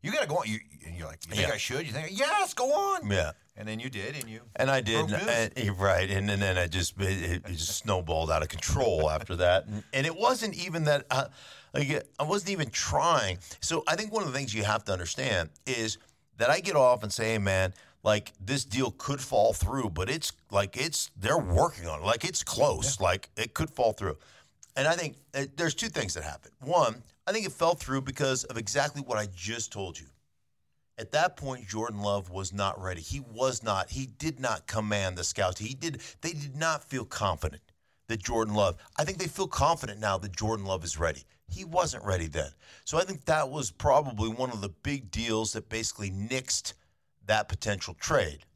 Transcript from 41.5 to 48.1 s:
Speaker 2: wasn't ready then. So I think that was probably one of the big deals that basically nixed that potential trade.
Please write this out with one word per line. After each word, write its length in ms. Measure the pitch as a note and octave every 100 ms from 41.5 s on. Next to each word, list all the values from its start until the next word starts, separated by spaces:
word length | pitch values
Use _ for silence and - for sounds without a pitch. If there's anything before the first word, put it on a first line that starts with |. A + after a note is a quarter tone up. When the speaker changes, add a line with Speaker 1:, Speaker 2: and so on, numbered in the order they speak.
| -
Speaker 2:
wasn't 400 | F#3+ E3+ E3+ -
ready 220 | G2+ F#2 E2
then. 220 | D2+ C#2 - - -
So 120 | - D#3
I 60 |
think 220 | F#3+ F#3
that 260 | - D#3 C#3
was 220 | D3 C3+
probably 560 | - D3 C#3 C#3+ G#2+ A2+
one 220 | A2+ B2+
of 100 | A2
the 80 | G2
big 420 | - C#3 C#3+ G#2+
deals 420 | - A#2 A2 A2
that 140 | - -
basically 420 | A2 A2+ - G2+
nixed 640 | F#2+ G#2+ C3 B2+ - - - _ _ _ _ G2
that 220 | G#2+ G#2
potential 460 | - G#2+ G2 -
trade. 500 | E2+ -